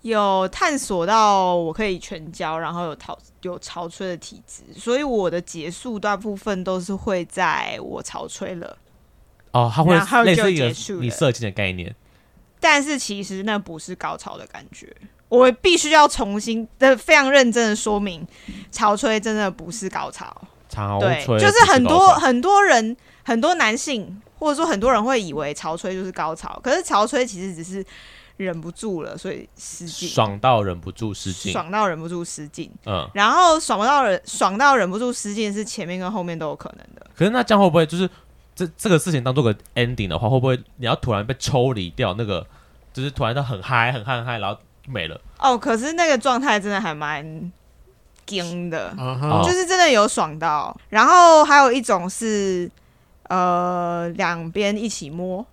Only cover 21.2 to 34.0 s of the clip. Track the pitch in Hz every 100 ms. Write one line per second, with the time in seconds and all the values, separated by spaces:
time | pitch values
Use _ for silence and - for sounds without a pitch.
21.2 | - 110 101 427 466 262 247 330 381 311
22.2 | 285 247 339 403 403 262 220 247 _ _
23.2 | - 233 285 349 233 226 311 254 165 190
24.2 | - _ 311 285 330 202 233 240 220 262
25.2 | 180 143 147 147 165 165 202 185 185 180
26.2 | 160 160 - - 262 311 - 226 226 294
27.2 | 247 190 190 165 165 190 190 - - -
28.2 | - _ 190 165 165 170 220 180 147 -
29.2 | - 156 120 _ - - 170 160 180 -
30.2 | 110 101 127 120 101 87 85 - 113 95
31.2 | - 90 - 190 165 202 208 160 165 175
32.2 | 170 - 151 - 170 - - 95 69 -
33.2 | 208 294 359 311 - - 220 285